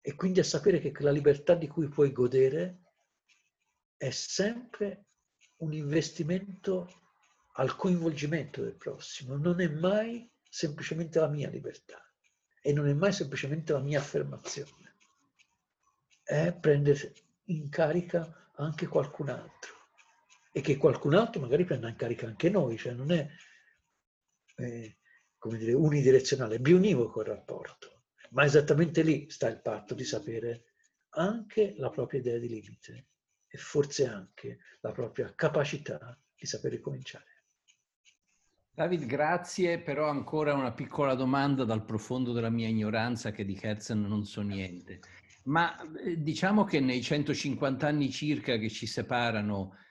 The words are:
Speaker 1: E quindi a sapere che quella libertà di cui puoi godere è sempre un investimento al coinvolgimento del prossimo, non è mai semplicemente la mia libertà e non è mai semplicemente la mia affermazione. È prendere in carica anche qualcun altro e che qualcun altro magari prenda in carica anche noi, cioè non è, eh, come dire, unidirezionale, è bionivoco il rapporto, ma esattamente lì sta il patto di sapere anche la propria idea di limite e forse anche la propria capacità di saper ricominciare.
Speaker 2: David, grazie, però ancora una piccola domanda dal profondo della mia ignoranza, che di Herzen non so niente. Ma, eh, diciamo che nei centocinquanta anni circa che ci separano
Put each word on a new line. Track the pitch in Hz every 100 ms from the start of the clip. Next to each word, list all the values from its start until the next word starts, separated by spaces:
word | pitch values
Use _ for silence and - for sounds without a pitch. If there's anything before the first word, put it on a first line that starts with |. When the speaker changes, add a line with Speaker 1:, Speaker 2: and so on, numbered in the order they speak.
Speaker 1:
E | -
quindi | - 185 185
a |
sapere | 165 156 208 170
che | 143
quella | 139 143
libertà | 147 147 143 -
di | 175 156
cui | - 151
puoi | 147 143
godere | 120 123 131 131 147 180 180 _ _ _ _ _ _ _ _ _ _ _ _
è | 139
sempre | - - - 196 240 - - 208 185 _ _ _ _ _ _
un | 160
investimento | 151 143 156 151 - 156 180 202 185 - 185 175 - _ _ _ _ _
al | - 131
coinvolgimento | - 185 180 165 143 147 160 143 -
del | 117 -
prossimo, | - - - - 127 139
non | 160 175
è | 175
mai | 151 175 208 220 233 - _ _
semplicemente | - 156 147 - 160 165 160
la | 156
mia | 147 139
libertà | - 139 - _ - _ _ _ _ _ _
e | -
non | 147 147
è |
mai | 143 190
semplicemente | 196 147 139 139 151 156
la | 147
mia | 139 147
affermazione. | - 147 143 139 - - 143 - - _ _ _ _ _ _ _ _ _ _ _ _ _
È | - 147 165
prendere | 175 - 143 143 143 - - _ _ -
in | 165 143
carica | - 160 165 175 170 160 - _
anche | - 147 151 165
qualcun | - 143 - 139
altro | 123 - - - - _ _ _ _ _ _ _
e | -
che | 143 143
qualcun | 165 123 147
altro | 156 226 196
magari | 127 139
prenda | 180 139 113
in | 113
carica | 117 117 113
anche | 107 160
noi, | 202 135 113
cioè | 127
non | 120 135
è, | 170 143 - - - _ _ _ _ _ _ _ _ _ -
eh, | 123 120 110 - _ _ _ _
come | 113 113
dire, | 113
unidirezionale, | 127 156 147 131 131 131 139 117 110
è |
bionivoco | 127 180 202 151 110 -
il | 110
rapporto, | 104 - 113 - - - _ _ _ -
ma | 127
esattamente | 143 147 143 147 170 -
lì | 160 147 -
sta | - 117
il | 120
patto | - 107 -
di | 107
sapere | 127 113 101 113 117 117 _ _ _ _ _
anche | - 180 233 208 - 208 147
la | 127
propria | - 123 139
idea | 120 120
di | 120
limite | 113 104 - - 117 - _ _ _ _
e | -
forse | - 151 143 - 131
anche | 104 92 - - 117 - _
la | 110
propria | 107 117 - 117
capacità | - 160 151 143 - - - 120 123 _
di | _ -
saper | 110 131
ricominciare. | 120 - 135 131 - _ _ _ _ _ _ _ _ _ _ _ _ _ _ _
Speaker 2:
David, | - 165 180 127
grazie, | 131 151 175 - - 175 170
però | 170 143 151
ancora | 143 120 156 151
una | 143 127
piccola | 117 165 - 143
domanda | 127 131 139 139 139
dal | 120 110
profondo | 104 107 - 127 123
della | 120 113
mia | 113 113
ignoranza, | 110 107 110 117 120 117
che | -
di | 98 98
Herzen | 110 104 - 110
non | 101 107
so | 101 -
niente. | 101 98 95 90 - 87 - - _ -
Ma, | - 156 170 - 170 156
eh, | 254 165
diciamo | 147 - 185 214
che | 196 165
nei | 131 127
centocinquanta | 117 151 147 139 143 123 143 131 147
anni | 147 135
circa | 127 151 147 - 117
che | 107
ci | - 117
separano | - 113 123 120 110 104 101 95 - -